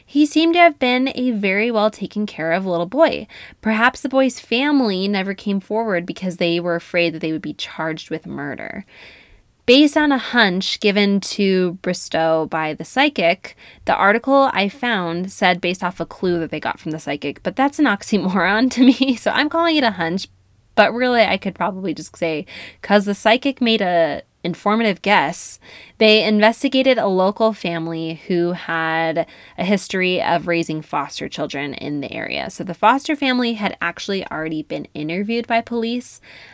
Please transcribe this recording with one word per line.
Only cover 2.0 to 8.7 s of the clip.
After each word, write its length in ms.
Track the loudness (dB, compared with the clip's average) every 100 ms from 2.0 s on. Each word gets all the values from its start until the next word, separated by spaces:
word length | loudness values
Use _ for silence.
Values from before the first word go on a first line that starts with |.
| -8 -6
care 280 | -6 -4 -2
of 120 | -2
little 220 | 0 -2 -2
boy. 400 | 2 2 2 -8 -18 -20 -6
Perhaps 400 | -2 2 2 0
the 80 | 0
boy's 320 | 2 2 0
family 680 | -4 -2 2 2 2 0 0
never 260 | -2 -4
came 260 | -6 -4 -4
forward 460 | -2 -4 -2 -2 -4
because 320 | -6 -6 -2
they 200 | 0 0
were 160 | -2
afraid 380 | -4 -2 0 0
that 60 | -2
they 140 | -4
would 100 | -4
be 100 | -6
charged 560 | -10 -12 -6 -6 -6 -8
with 180 | -10 -10
murder. 600 | -10 -10 -10 -12